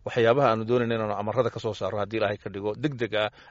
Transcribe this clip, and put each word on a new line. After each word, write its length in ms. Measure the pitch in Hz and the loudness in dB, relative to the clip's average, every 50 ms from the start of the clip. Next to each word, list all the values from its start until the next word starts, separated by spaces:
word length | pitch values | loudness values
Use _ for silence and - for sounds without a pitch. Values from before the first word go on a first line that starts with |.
| - | -10
Waxyaabaha 440 | - - 127 113 113 123 143 139 117 | -4 0 4 4 6 6 6 6 4
aanu 160 | 113 110 110 | 4 2 2
doonayna 300 | 110 120 123 120 113 117 | 2 2 2 2 2 0
inaanu 180 | 113 110 107 104 | -2 -2 -2 -4
amarada 360 | 98 104 110 107 127 120 107 - | -4 -4 -2 0 0 0 0 0
ka 60 | 110 | -4
soo 140 | 107 110 101 | -6 -6 -4
saarro 220 | - 101 95 110 104 | -4 -4 -4 -2 -4
haddii 160 | 101 101 110 | -4 -2 -2
Ilaahay 200 | 110 107 98 104 - | -2 0 0 -2 -4
ka 80 | - 101 | -8 -10
dhigo, 240 | 95 98 101 107 107 | -10 -6 -6 -6 -6
degdeg 400 | 117 127 156 139 117 120 101 104 | -2 -4 -4 -2 -2 -4 -2 0
ah 140 | 104 107 104 _ - - - | -2 -2 -2 _ -10 -20 -18